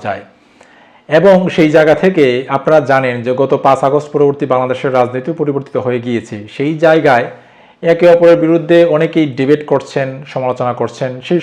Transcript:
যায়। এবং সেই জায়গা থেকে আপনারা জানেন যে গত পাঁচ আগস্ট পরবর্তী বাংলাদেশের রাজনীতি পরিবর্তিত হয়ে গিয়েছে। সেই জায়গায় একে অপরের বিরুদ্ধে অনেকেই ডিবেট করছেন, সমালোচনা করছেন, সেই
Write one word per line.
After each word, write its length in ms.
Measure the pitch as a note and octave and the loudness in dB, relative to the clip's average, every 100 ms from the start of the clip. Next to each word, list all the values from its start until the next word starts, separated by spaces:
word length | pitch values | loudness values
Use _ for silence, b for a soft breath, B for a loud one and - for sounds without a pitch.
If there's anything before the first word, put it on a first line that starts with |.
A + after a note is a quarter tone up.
যায়। 180 | G#2+ G2 - _ b b b b b b b | -8 -10 -14 _ b b b b b b b
এবং 280 | D#3 G3 F#3 F#3 | 2 4 4 2
সেই 160 | - D#3 D#3 | 0 2 4
জায়গা 180 | D#3 D3 | 4 2
থেকে 220 | F#3+ F3+ C3 B2 C3+ C#3 | 2 2 0 0 -4 -4
আপনারা 220 | - D#3 C3+ | 2 0 2
জানেন 260 | C3+ C3 A#2+ A#2+ | 0 0 -6 -6
যে 60 | B2+ | -2
গত 120 | C3+ C3+ | 0 0
পাঁচ 160 | C#3 C3 C#3 | 2 2 0
আগস্ট 200 | C#3+ D3 | -2 -4
পরবর্তী 300 | C#3+ C#3+ C3+ C#3 | 0 0 0 -2
বাংলাদেশের 420 | B2+ B2+ B2 C#3+ B2+ | -2 -2 -4 -2 0
রাজনীতি 320 | A#2+ B2+ B2+ D#3+ | -2 -4 -8 -6
পরিবর্তিত 360 | D3 C#3 C3+ B2+ A#2+ | -4 -4 -6 -6 -4
হয়ে 140 | B2 A#2+ | -4 -4
গিয়েছে। 300 | A#2 - G#2 G#2 - | -6 -6 -14 -14 -6
সেই 160 | C#3+ D#3 | -6 0
জায়গায় 420 | D#3+ D#3+ C#3+ A#2+ - - b b b b | 2 4 4 2 0 -10 b b b b
একে 240 | E3+ E3+ F3 | -2 4 4
অপরের 240 | E3+ E3+ E3+ | 6 6 4
বিরুদ্ধে 340 | D#3+ E3 D#3 E3+ E3+ D3+ | 2 0 2 2 4 2
অনেকেই 300 | D#3+ E3 D3 A#2+ | 0 -2 -2 -2
ডিবেট 240 | C3+ D3 - | 0 0 0
করছেন, 380 | C#3 - C#3+ C3 C3+ D3 | -4 -2 -6 -6 -10 -12
সমালোচনা 400 | C#3+ B2+ B2 B2 A#2+ | -6 -6 -4 -4 -4
করছেন, 300 | A#2 - C3 B2+ - | -6 -6 -8 -8 -4
সেই 140 | F3 | -4